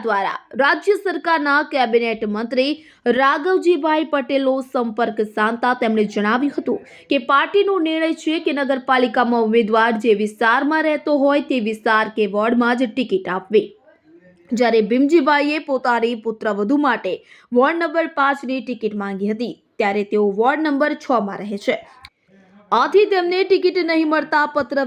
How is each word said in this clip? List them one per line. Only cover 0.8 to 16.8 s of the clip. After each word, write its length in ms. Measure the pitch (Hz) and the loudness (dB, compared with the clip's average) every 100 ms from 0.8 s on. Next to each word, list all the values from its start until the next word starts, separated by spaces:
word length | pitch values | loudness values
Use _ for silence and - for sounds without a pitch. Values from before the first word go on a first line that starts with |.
| 381 403 | 0 0
સરકારના 600 | 392 330 339 330 294 285 294 | -2 -4 -2 0 2 0 0
કેબિનેટ 580 | 294 240 233 233 220 220 | 0 0 2 0 -2 -4
મંત્રી 420 | 208 233 254 269 302 - _ 240 240 | -4 -2 -2 -2 -4 -10 _ -2 2
રાઘવજીભાઈ 920 | 269 302 320 381 339 349 311 311 311 | 2 0 0 0 2 2 0 0 0
પટેલનો 460 | 285 240 277 269 262 | -4 -2 -2 0 -2
સંપર્ક 580 | 262 262 240 214 226 214 214 | -2 -4 -4 -2 -2 -2 -4
સાધતા 480 | 220 220 233 247 | -2 -2 0 -2
તેમણે 320 | 247 226 220 208 | 0 0 0 0
જણાવ્યું 500 | 214 208 240 285 - | 0 0 0 -2 -4
હતું 240 | - - - - - | -4 -6 -8 -20 -4
કે 80 | 277 233 | -2 2
પાર્ટીનો 500 | 277 320 403 403 381 | 2 2 2 2 0
નિર્ણય 380 | 320 320 320 320 | 0 0 -2 -2
છે 160 | - 330 | -4 -2
કે 160 | 320 285 | -2 -2
નગરપાલિકામાં 880 | 269 269 262 254 254 262 240 240 220 | -2 -2 0 0 2 0 0 2 2
ઉમેદવાર 420 | 226 208 220 226 220 | 2 2 2 2 2
જે 160 | 240 202 | 2 2
વિસ્તારમાં 680 | 214 214 226 247 285 311 311 | 0 0 0 2 2 0 0
રહેતો 320 | 294 302 294 277 | -2 0 2 2
હોય 200 | 285 294 | 2 0
તે 140 | 262 | -2
વિસ્તાર 420 | 214 214 233 220 220 - | -2 -2 0 2 2 -2
કે 140 | 208 | -2
વોર્ડમાં 420 | 202 220 240 240 | 0 0 2 2
જ 160 | 247 254 | 0 -2
ટિકિટ 420 | - 220 190 180 185 | -2 -2 -4 -4 -6
આપવી. 280 | - 208 - - _ _ _ - - _ _ | 0 0 0 -6 _ _ _ -20 -20 _ _
જ્યારે 340 | 226 233 226 196 | 0 2 2 2
ભીમજીભાઈએ 720 | 247 277 330 277 285 294 311 302 | 2 4 4 4 2 0 -2 -4
પોતાની 460 | 262 254 240 233 233 226 | -4 0 0 -2 -4 -6
પુત્રવધુ 560 | 220 220 202 208 285 | -6 -4 -2 0 0